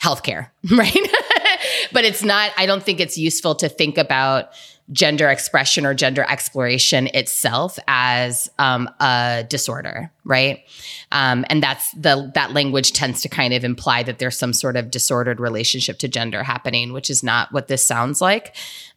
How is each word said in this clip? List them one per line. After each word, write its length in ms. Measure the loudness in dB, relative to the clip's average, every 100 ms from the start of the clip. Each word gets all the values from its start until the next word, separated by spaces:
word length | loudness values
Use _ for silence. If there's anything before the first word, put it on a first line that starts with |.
healthcare, 500 | -2 -2 -4 -6 -8 _
<laughs> 100 | 2
right? 380 | 4 4 2 2 0 2 0 2 0 -2 -4 0
But 120 | 2
it's 180 | 2 2
not, 300 | 2 2 2 0
I 100 | 2
don't 160 | 0
think 180 | 0 -2
it's 180 | -2 -2
useful 360 | -2 0 -2 0
to 120 | 0
think 300 | 0 0 2
about 520 | 2 2 2 0 -2 -12 -20 _ -8
gender 360 | 0 2 4 2
expression 580 | 2 2 0 2 2 0
or 80 |
gender 300 | 2 0 2 0
exploration 800 | -2 -4 -2 0 2 2 2 2
itself 640 | 0 -2 -2 0 0 -2 -4 0
as, 600 | 2 2 2 0 -2 -4 0
um, 300 | 2 2 -2 0
a 440 | 2 2 2 -2 -4
disorder, 640 | -4 -4 -6 -8 -10 -12 _
right? 360 | 0 2 2 -2 _ -20 -16 -14 -4
Um, 340 | 0 2 2 2
and 140 | 2
that's 280 | 2 0 -6
the, 380 | -2 2 2 0
that 180 | -2 0
language 400 | 0 0 2 0
tends 300 | 0 -2 -2
to 60 | -4
kind 260 | 0 0
of 100 | 2
imply 380 | -2 -2 0 0
that 160 | 0 -4
there's 180 | -4 -2
some 160 | -2
sort 240 | 0 0 -2
of 140 | -4
disordered 500 | -2 0 0 0 -2
relationship 580 | -2 -2 -2 -2 -4 -4
to 80 | -4
gender 340 | -4 -4 -4
happening, 500 | -4 -4 -2 -2 -2
which 180 | -6 -4
is 120 | -2
not 280 | 0 0 0
what 160 | -4 -2
this 180 | 0 0
sounds 340 | 0 0 0
like. 340 | 0 0 -4 -16 -16 -16 -12